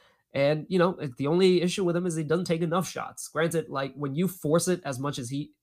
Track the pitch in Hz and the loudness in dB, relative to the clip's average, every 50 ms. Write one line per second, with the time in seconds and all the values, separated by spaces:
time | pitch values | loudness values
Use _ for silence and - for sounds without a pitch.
0 | _ _ _ _ _ _ - 139 139 143 151 156 147 - 180 180 170 185 175 - | _ _ _ _ _ _ -2 2 2 2 2 0 0 0 2 4 4 4 2 -2
1 | - 143 123 - 135 139 165 180 190 185 185 175 165 180 175 - 196 175 165 175 | -8 -8 -6 -4 -2 2 4 6 6 6 6 6 4 2 0 0 0 0 0 0
2 | 175 185 160 160 160 143 160 175 185 165 170 165 175 160 160 185 165 - - - | 0 -2 -2 -2 0 0 0 0 0 0 -2 0 0 0 0 0 -2 -2 -6 -10
3 | - - - - - - - 143 160 170 - 165 156 - 139 135 139 139 131 139 | -10 -10 -12 -14 -14 -6 -2 0 0 0 0 -2 -4 -4 -4 -6 -6 -6 -6 -6
4 | 143 139 135 151 185 180 180 - - 151 151 170 - 180 180 175 - 139 135 123 | -6 -4 -2 0 0 -2 -2 -4 -2 2 2 2 2 2 -2 -2 -2 -6 -6 -4
5 | 135 143 139 - 131 120 135 139 151 - _ _ | -4 -6 -4 -6 -6 -6 -6 -6 -8 -8 _ _